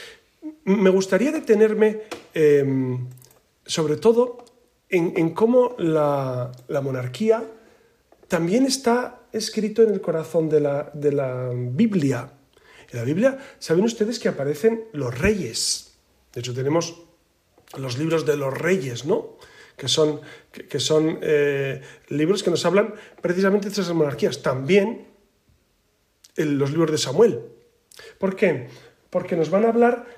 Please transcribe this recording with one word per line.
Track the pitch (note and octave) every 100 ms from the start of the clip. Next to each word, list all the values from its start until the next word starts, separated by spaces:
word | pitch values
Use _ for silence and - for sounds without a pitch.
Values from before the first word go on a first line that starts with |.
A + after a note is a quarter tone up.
| - - _ _ D#4 -
Me | - G#3 F#3
gustaría | F#3+ F#3 F#3+ C4+
detenerme, | D#4 - G#3 A3 G#3 G#3+ G#3+ - - -
em, | E3 D3+ C#3+ C3+ C3+ B2+ B2+ B2+ - - _ _ _ -
sobre | - D3+ D3+
todo | A3 A#3 B3 - - _ _ _ _
en, | F#3 E3 E3
en | E3
cómo | E3 A3+ B3+ B3 -
la, | E3+ D#3 D3 C#3+ C3 B2+ B2 - -
la | D3
monarquía | C3+ C3 B2 - A3 A3+ C4+ - _ _ _ _ _ _ -
también | F3 E3+ A3+
está | C4+ - A#3 A#3+ B3 - _
escrito | A3 G#3 - G#3 G#3+
en | A3+
el | F#3+
corazón | F3+ D#3+ D#3 E3+ D#3+
de | D3+
la, | C#3+ C#3+ D3
de | D3 C#3+
la | C#3+ C3 B2+ B2+
Biblia. | B2 B2 C3 A3+ G3 C#3 B2 A#2+ - _ _ _ - -
En | A#2+
la |
Biblia, | A#2 E3 C4 C4+ - -
¿saben | - E3
ustedes | A3+ - G#3+ A#3+
que | F#3+
aparecen | C3 C#3 D3+ A3+ A3+ -
los | D3+ B2 A#2+
reyes? | F#3+ G#3 B2 A2 - - - _ _ _ _
De | A#2+
hecho, | B2
tenemos | B2 C3+ E3 E3 - - _ _ _ _ _ _ -
los | C3 A#2+
libros | D#3+ D#3+
de | D3 D3
los | C3+ A#2+
reyes, | D#3+ F#3+ C#3 A#2
¿no? | C#3+ A3 - - - - - -
Que | C3
son, | - D3+ D3 - - _
que, | - -
que | C#3
son, | - D#3 D#3+ E3+
eh, | - D3 C#3+ C#3 C#3 C3+ - - -
libros | C#3+ D#3 G3+
que | F#3+
nos | E3
hablan | F3 G3 A3 - - -
precisamente | F3 F3+ F#3+ G3+ G3+
de |
esas | G#3 F3
monarquías. | E3 D3 C3+ F3+ -
También | D#3 C3 C3+ G3 G#3 A#3 - _ _ _ _ _ _ _ _ _ _ _ - -
en | D#3 C#3
los | C#3
libros | D#3 D#3+
de | D3+
Samuel. | C3 D3 A3+ - - - _ _ _ - - -
¿Por | F#3+ F#3+
qué? | F#3+ C#3 B2 - - _ _
Porque | F3+ - F3
nos | D3+
van | F#3+
a | A3+
hablar | A3+ A#3+ A#3+ -